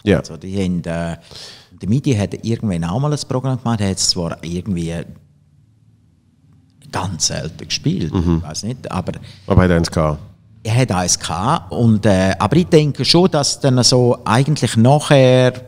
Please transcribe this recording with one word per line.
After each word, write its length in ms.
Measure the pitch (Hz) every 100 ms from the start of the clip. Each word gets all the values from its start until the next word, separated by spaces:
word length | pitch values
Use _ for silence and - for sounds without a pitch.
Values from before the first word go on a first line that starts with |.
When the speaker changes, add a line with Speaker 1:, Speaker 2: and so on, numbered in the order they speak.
Speaker 1:
Ja. 140 | 104 85
Speaker 2:
Also 160 | - 80
die 180 | 92 98
haben, 200 | 92 87
äh, 360 | 87 85 85 82 - - - - _ 90
der 80 | 87
Midi 260 | 127 147
hat 180 | 107 92 -
irgendwann 380 | 110 113 113 85
auch 140 | 85 104
mal 140 | 147
ein 60 | 147 -
Programm 300 | 127 131 127
gemacht, 180 | 117 113
er 100 | 101
hat 80 | 92
es 100 | -
zwar 340 | 92 82 -
irgendwie 520 | 80 87 95 87 82 85 - 87 _ _ _ _ _ _ _ _ _ _ _ _ _ _ _ _ -
ganz 360 | - 92 - -
selten 400 | - 78 - -
gespielt, 440 | - - - 78
Speaker 1:
Mhm. 240 | 95 85 85
Speaker 2:
ich 40 |
weiss 200 | 78 80
nicht, 280 | 104 131 -
aber 220 | 92 92 - - - -
Speaker 1:
Aber 160 | 92
hat 60 | 90
eins 200 | 85 82
gehabt? 300 | - 78 76 - - _ -
Speaker 2:
er 100 | 110 117
hat 140 | 131
eins 280 | 92 90 -
gehabt 520 | - 82 110 170 -
und, 340 | 80 117 107 113
äh, 280 | 92 95 -
aber 180 | 101 147
ich 100 | 175
denke 380 | 160 151 -
schon, 260 | - 170 180
dass 300 | 156 143 -
dann 220 | 139 127
so 340 | 117 127 120 -
eigentlich 520 | - 113 139 151 123 113
nachher 760 | 117 147 - 143 131 127 127 127